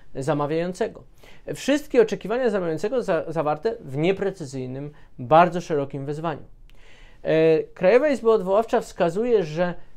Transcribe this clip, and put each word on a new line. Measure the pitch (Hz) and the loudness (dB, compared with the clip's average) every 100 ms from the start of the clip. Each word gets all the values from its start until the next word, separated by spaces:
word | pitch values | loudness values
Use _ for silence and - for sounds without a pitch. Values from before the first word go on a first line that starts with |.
| - | -12
zamawiającego. | 139 135 147 143 160 175 180 214 - - - - - - | -6 -2 -2 0 -2 -4 -4 -6 -6 -20 -20 -20 -16 -12
Wszystkie | 151 - 294 - 254 | -4 0 0 2 4
oczekiwania | 220 190 180 240 254 | 4 2 -4 -2 0
zamawiającego | 202 170 160 214 254 | 0 -2 -2 -2 -2
za-, | 190 160 - | 0 -2 -2
zawarte | 165 147 151 226 - | -2 -2 0 -2 -4
w | 160 135 | -6 0
nieprecyzyjnym, | 165 196 196 185 143 131 127 131 147 - - - | 0 0 -4 -6 -10 -8 -8 -8 -12 -14 -20 -14
bardzo | 123 156 175 175 | 4 6 6 0
szerokim | - 147 139 143 139 | -4 -4 -4 -6 -8
wezwaniu. | 147 165 135 104 - - - - - - - | -6 -6 -8 -14 -20 -20 -20 -20 -20 -20 -10
E, | - 160 160 156 | 0 4 4 4
Krajowa | 151 - 185 240 302 | 0 0 4 6 4
Izba | 240 226 | 2 2
Odwoławcza | 220 180 196 226 233 | 2 2 0 2 -2
wskazuje, | - - 170 175 208 220 | -2 -2 0 0 2 2
że | 156 156 180 160 - | 0 -2 -2 -4 -12